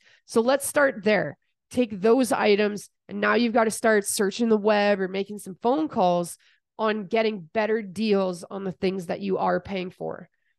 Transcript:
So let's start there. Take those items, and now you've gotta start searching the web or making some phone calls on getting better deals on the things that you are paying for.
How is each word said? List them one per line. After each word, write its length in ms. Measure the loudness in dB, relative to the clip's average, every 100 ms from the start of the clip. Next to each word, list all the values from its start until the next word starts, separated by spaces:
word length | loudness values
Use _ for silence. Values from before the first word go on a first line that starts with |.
| _ _ -4
So 140 | 0
let's 240 | 2 2 0
start 360 | 2 2 2
there. 340 | 0 0 0 -8 _ _ _
Take 300 | -2 -2 0
those 320 | 2 4 2
items, 580 | 2 2 4 2 -2 -12 _ -14
and 120 | -4
now 140 | 0
you've 200 | 2 2
gotta 160 | 2 0
start 360 | 0 2 2 2
searching 420 | 0 -2 0 2
the 80 | 2
web 420 | 4 2 2 0
or 80 | -2
making 300 | -4 -6 -10
some 180 | -14 -4
phone 260 | 0 0 0
calls 480 | 2 2 2 -2 -10 _ _ _ -4
on 280 | -2 -2 -2
getting 420 | 0 0 -2 -6
better 300 | -4 0 -2
deals 640 | -4 -2 2 2 0 -4
on 200 | -10 -10
the 80 | -8
things 340 | -4 -2 -2 -6
that 140 | -6
you 180 | -4 -2
are 220 | 0 -2
paying 300 | -4 -8 -8
for. 380 | -10 -12 -12 -16 _ _